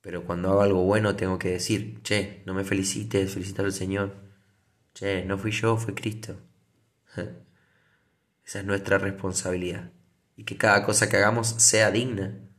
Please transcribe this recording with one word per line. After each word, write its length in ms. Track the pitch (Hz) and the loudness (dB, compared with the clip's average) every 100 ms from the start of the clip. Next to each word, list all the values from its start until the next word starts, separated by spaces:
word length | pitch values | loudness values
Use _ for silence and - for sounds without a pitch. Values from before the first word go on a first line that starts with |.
Pero 240 | 98 85 | -8 -10
cuando 260 | 87 87 92 | -6 -4 2
hago 120 | 98 | 4
algo 220 | 101 95 | 4 4
bueno 320 | 90 107 107 95 | 4 4 2 0
tengo 220 | 95 92 | -2 -2
que 120 | 95 | -2
decir, 500 | 90 - 107 113 - | -4 0 -2 -2 -10
"Che, 400 | - 104 98 - - | -2 -2 -2 -8 -8
no 80 | |
me 100 | 95 | -6
felicites, 720 | 98 98 95 113 107 98 95 | -2 -2 -2 -4 -2 0 0
felicítalo 320 | 92 95 98 98 | -4 -8 -4 -4
al 80 | |
Señor. 400 | 95 95 98 98 - - _ _ _ _ _ _ | -2 -4 -2 -4 -8 -20 _ _ _ _ _ _
Che, 300 | - 98 95 92 | -8 -2 -2 -2
no 100 | 98 | -4
fui 140 | 107 | -2
yo, 260 | 107 113 113 | 0 0 0
fue 180 | 113 | -2
Cristo." 460 | 98 110 110 - - - _ _ _ _ _ _ | -6 -6 -8 -12 -14 -16 _ _ _ _ _ _
<laughs> 0 | - - - - _ _ _ _ _ _ _ _ _ | -10 -10 -12 -20 _ _ _ _ _ _ _ _ _
Esa 160 | - 101 | -14 -10
es 40 | |
nuestra 320 | 98 101 98 98 | -2 -2 2 2
responsabilidad. 960 | 98 95 98 90 92 90 90 92 - _ _ _ _ - | 2 -4 -4 -4 -2 -2 -2 -6 -12 _ _ _ _ -16
Y 80 | |
que 120 | 110 - | -12 0
cada 280 | 110 101 | 4 6
cosa 240 | 101 107 104 | 4 2 4
que 80 | 101 | 4
hagamos 300 | 101 117 113 | 4 4 0
sea 420 | - - 110 107 | 4 4 6 4
digna 500 | 101 127 107 95 - - | 4 0 -4 -6 -8 -18